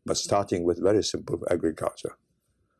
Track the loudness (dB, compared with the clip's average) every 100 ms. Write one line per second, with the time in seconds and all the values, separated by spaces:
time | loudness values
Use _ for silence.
0 | -4 -4 0 0 2 0 0 2 4 4
1 | 2 -4 -4 -6 -2 0 0 -2 -4 -6
2 | -10 -12 _ _ _ _ _ _